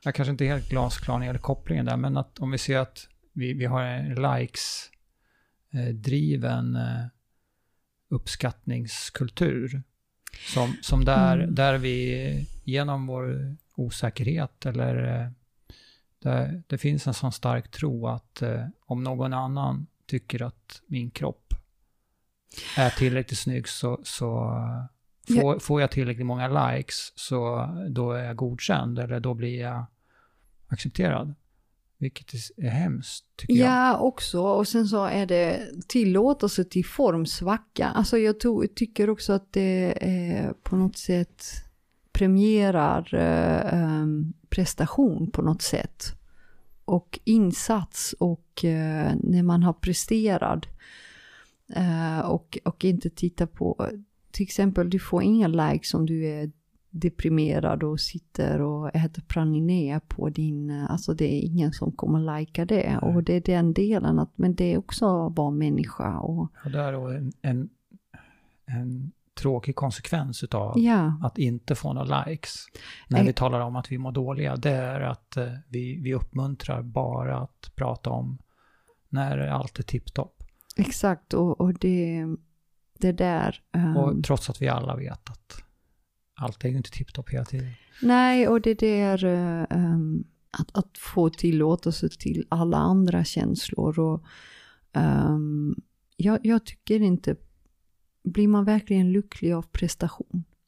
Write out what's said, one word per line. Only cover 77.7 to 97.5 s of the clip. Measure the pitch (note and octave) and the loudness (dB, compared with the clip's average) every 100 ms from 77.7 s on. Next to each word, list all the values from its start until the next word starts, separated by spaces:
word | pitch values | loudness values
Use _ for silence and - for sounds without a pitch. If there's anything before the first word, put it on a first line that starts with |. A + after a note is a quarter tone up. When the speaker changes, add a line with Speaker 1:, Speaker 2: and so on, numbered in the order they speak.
| - | -6
Speaker 1:
prata | B2+ B2 - | -4 -4 -4
om | B2 B2+ C3 _ _ _ _ _ _ - | -4 -4 -8 _ _ _ _ _ _ -8
när | C3+ C#3 C#3 | -4 -2 -2
allt | C#2 C#3 - - | -2 -4 -6 -8
är | |
tipptopp. | - B2 - - - - - _ - - | -6 -6 -6 -8 -8 -10 -20 _ -10 -2
Speaker 2:
Exakt, | G3 - G3+ E3+ - | -2 0 -2 -2 -2
och, | - F3 - | 0 2 2
och | F3+ F3 | 0 2
det, | F#3 F3+ E3+ E3 D#3+ D#3+ _ _ _ _ _ - | 0 2 0 -2 -4 -6 _ _ _ _ _ -2
det | F#3 | 0
där, | F3 F3+ E3 - - _ | 2 0 2 -2 -4 _
ehm, | F3 E3+ D3+ | 0 2 4
Speaker 1:
Och | C#3 C#3 | 2 2
trots | D3 C3+ - | 0 0 -2
att | - | -2
vi | C3+ | -2
alla | B2 B2+ C3 | 0 -2 -6
vet | C3+ - - | -6 -12 -16
att | - - - - _ _ _ _ _ _ | -18 -18 -18 -18 _ _ _ _ _ _
allt | - B2+ - | -8 -8 -4
är | B2+ | -4
ju | C3 | -2
inte | A#2 | -4
tipptopp | - - - B2 | -6 -8 -8 -6
hela | B2+ | -6
tiden. | A#2+ C3 B2+ A#2+ _ - | -4 -6 -8 -12 _ -2
Speaker 2:
Nej, | A#3+ B3 B3+ B3+ A#3+ | 4 6 6 6 4
och | A3+ | 4
det | A3 A3 | 4 2
där, | A3 G#3 G3+ F#3+ | 2 4 2 2
eh, | F#3 F3 F3 E3 D#3+ | 2 2 0 -2 -2
ehm, | F3 F3 E3 D#3 D#3 - _ _ | 0 2 2 0 -4 -6 _ _
att, | - D#3+ G3+ | -6 -4 -2
att | F#3 - | -4 -6
få | - - D#3+ | -4 2 2
tillåtelse | - E3+ D#3+ D#3 E3+ - E3 D#3+ | 2 2 4 4 2 0 -2 -4
till | - - E3 - | -4 -4 -4 -2
alla | E3 E3+ D3+ | 0 2 4
andra | D#3 F#3+ F#3 F3 | 4 6 6 4
känslor. | D#3+ - - - - - - D#3+ | 0 0 0 0 -4 -2 0 2
Och, | D#3+ D#3+ - - - - - _ _ | 0 -2 -6 -20 -20 -20 -20 _ _
ehm, | D3 D#3 C#3 D3 D3+ D3+ D3+ D3 - - _ _ - | 0 2 4 2 2 0 -2 -2 -4 -8 _ _ -2
jag, | F3+ A3 | 2 2
jag | G#3+ A3+ - | 4 2 0
tycker | - - G#3+ | -10 0 2
inte, | G#3 F3+ - D3 - | 4 2 0 -4 -6